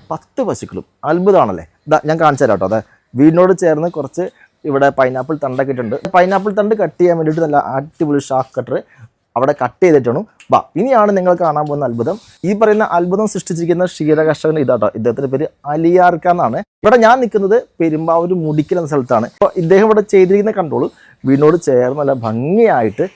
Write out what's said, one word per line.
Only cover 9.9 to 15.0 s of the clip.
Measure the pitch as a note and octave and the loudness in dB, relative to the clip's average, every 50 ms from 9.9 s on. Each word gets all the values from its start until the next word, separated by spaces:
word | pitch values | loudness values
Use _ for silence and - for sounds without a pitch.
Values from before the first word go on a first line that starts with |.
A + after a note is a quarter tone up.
| D#3 C#3 A#2+ A#2+ A#2 D#3+ A3 - _ _ - - C3 | 4 4 2 2 -2 -2 -6 -8 _ _ -4 0 0
വാ, | G#2 - - - D#3 | 0 0 -2 -4 -4
ഇനിയാണ് | G#3 C4+ C4 A3+ G#3 G#3 G3+ F#3+ | -2 0 2 2 2 2 2 0
നിങ്ങൾ | F3+ F3+ F3 F3 F3+ | 0 0 0 0 0
കാണാൻ | D#3+ D3+ D3+ D3+ D3 | 0 0 -2 -2 -4
പോകുന്ന | D3 D3 C#3+ B2 | -4 -4 -4 -4
അത്ഭുതം. | A#2 A#2 A#2 D3 F#3+ A3 - - - _ - F3 | -4 -4 -4 -4 -4 -6 -12 -18 -16 _ -4 -4
ഈ | G#3 G3+ | 0 2
പറയുന്ന | A3+ G#3+ G#3+ G#3+ G#3+ - - | 2 2 2 2 0 0 0
അത്ഭുതം | F3 F3 F3+ F#3 G3+ G#3+ G3+ - | -2 0 0 -2 -2 -2 -4 -4
സൃഷ്ടിച്ചിരിക്കുന്ന | F#3+ - - F3+ D#3+ E3+ E3 F3 E3+ F3+ F3 - | -6 -8 -6 -6 -4 -2 -2 0 0 -2 -4 -4
ക്ഷീര | - D#3+ D3+ D#3 D3+ D#3+ D#3 | -4 -2 0 2 2 2 0
കർഷകൻ | D3+ - - D#3 D#3 D#3 C#3 | -2 -2 -2 -2 -2 0 0
ഇതാട്ടോ. | B2 B2+ A2+ G#2+ G2+ - | 0 0 0 0 -2 -2
ഇദ്ദേഹത്തിന്റെ | A2+ | -2